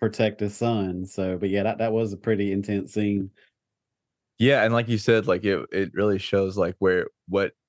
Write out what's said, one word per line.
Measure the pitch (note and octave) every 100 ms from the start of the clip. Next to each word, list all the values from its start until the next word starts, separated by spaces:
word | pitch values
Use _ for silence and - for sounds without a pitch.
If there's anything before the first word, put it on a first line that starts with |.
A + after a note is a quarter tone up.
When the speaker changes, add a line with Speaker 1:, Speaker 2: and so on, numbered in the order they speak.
Speaker 1:
protect | A2 - A2 G#2+
his | G#2 G2+
son. | A#2 A2+ F#2+ F2+ F#2+
So, | - F#2+ F2+
but | G2
yeah, | G2+
that, | G#2 -
that | A2+
was | A2 A2
a | G2
pretty | - G#2 G2+
intense | G2 G2+ G2+ -
scene. | G#2+ G#2 G2+ F#2+ _ _ _ _ _ _ _ _ _ _ -
Speaker 2:
Yeah, | A#2+ C3+
and | A2
like | A#2 A#2
you | A2
said, | A2 A2+ G2
like, | F2+
it, | G2+ F#2 A1+
it | F#2+ F#2+
really | - G#2 G2
shows, | - G2 F#2+ G2
like, | F2 F2
where, | F#2+ F2+ - _ -
what, | F#2+ G2 -